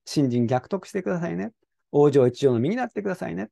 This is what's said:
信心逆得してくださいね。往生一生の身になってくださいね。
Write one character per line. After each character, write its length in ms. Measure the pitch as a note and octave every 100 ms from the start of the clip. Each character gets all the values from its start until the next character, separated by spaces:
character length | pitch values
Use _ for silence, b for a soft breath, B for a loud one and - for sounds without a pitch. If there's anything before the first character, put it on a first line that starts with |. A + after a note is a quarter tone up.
| -
信 240 | - C#3
心 160 | A#2+ A#2
逆 220 | B2+ -
得 180 | G3 -
し 60 |
て 100 | G3
く 80 | G3
だ 100 | F3+
さ 80 | E3+
い 80 | E3+
ね。 140 | G#3 - _ _ _
往 180 | C#3+ D3 C#3
生 120 | B2
一 180 | A#2+ C#3
生 60 |
の 80 | A#2+
身 100 | C3+
に 60 | A#3+
な 80 |
っ 40 | A#3+
て 140 | -
く 60 | G3+
だ 60 |
さ 140 | F3+ -
い 60 |
ね。 140 | E3+ G#3